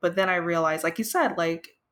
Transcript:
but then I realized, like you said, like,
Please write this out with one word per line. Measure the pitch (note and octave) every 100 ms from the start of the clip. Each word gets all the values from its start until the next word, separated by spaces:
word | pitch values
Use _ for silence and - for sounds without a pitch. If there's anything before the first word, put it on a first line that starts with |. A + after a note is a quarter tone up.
but | F3
then | F#3 F#3
I | F3+
realized, | E3+ E3+ D#3+ D#3+
like | E3 E3
you |
said, | A3 F#4 C4+ E3+
like, | E3 E3 - _ _